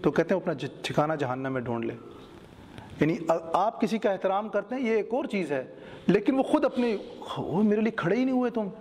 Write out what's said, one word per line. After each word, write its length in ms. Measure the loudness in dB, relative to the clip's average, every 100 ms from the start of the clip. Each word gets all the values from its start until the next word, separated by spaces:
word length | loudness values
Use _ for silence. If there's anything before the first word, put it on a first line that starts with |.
तो 60 | 2
कहते 240 | 2 2
हैं 60 | 2
अपना 120 | 0
ज-, 160 | -4 -6 -8
ठिकाना 320 | -4 0 2 0
जहन्नम 360 | -2 -2 -2
में 120 | -4
ढूंढ 200 | -2 -2
ले। 80 | -4
यानी 1200 | -6 -14 -18 -18 -20 -20 -20 -18 -18 -16 0 2 2
अ-, 360 | 0 0 2 0
आप 220 | 0 0
किसी 180 | -2 0
का 120 | 0
एहतराम 380 | 0 0 0 0
करते 260 | -4 -4
हैं, 80 | -4
ये 160 | 0 0
एक 160 | 0
और 120 | -2 -2
चीज़ 260 | -2 0
है, 200 | -2 -4 -12 -16 -8 2
लेकिन 280 | 4 4 2
वो 60 |
ख़ुद 220 | 4 4
अपने, 300 | 4 2 0 0 -4 -14 -10 -6
"वो 240 | -2 4
मेरे 200 | 4 4
लिए 100 | 2
खड़े 240 | 0 0 2
ही 80 |
नहीं 100 | 2
हुए 160 | 2 0
तुम।" 200 | 0 -4 -6